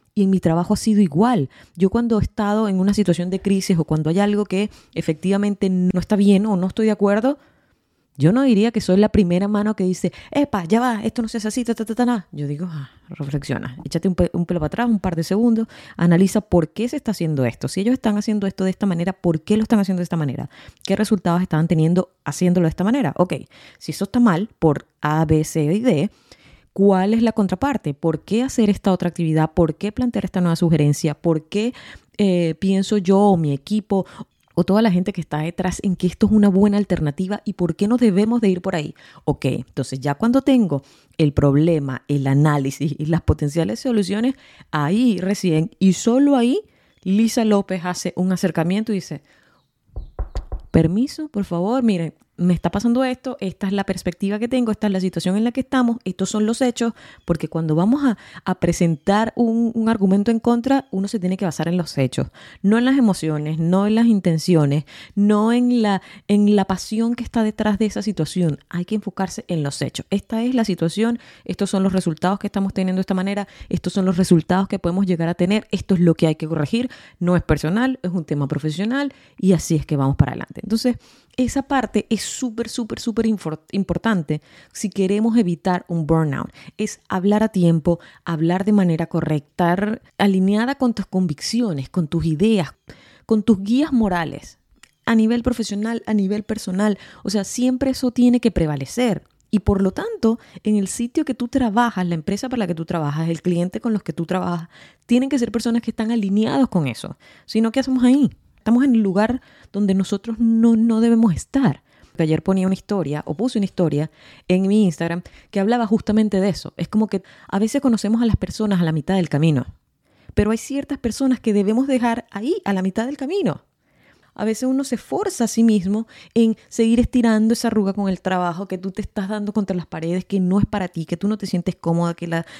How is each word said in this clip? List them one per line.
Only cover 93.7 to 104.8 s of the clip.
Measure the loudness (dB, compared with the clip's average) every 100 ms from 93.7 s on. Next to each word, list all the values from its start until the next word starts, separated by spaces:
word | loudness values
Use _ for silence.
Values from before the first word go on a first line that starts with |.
| 0 0
morales, | 0 0 -2 -4 -10 -16 -20 _ _ -20 _ 0
a |
nivel | 2 2 0
profesional, | -2 -4 -6 -6 -4 -6 -2
a |
nivel | 0 0 -4
personal. | -6 -8 -6 0 0 -2 -8 -12
O | -4
sea, | -4
siempre | -4 -2 -2 0 -2
eso | -2 -2
tiene | 2 4 4
que | 2
prevalecer. | 0 -2 -2 -6 -2 -2 -2 _ _ _
Y | -2
por | 2 2
lo | 2
tanto, | -2 -8 -2 0 0 -6 -8
en | -2 -2
el | -2
sitio | -6 -4 -2
que | -4
tú | -4 -2
trabajas, | -2 0 0 0 0 -2
la |
empresa | -4 -4 -6 -4
para | -4
la | -4
que |
tú | -4
trabajas, | -4 -4 -2 -2 -4
el | -2
cliente | -2 -2 -2 -4
con | -4
los | -4
que | -4
tú | -8 -4
trabajas, | -4 -4 -6 -8 -18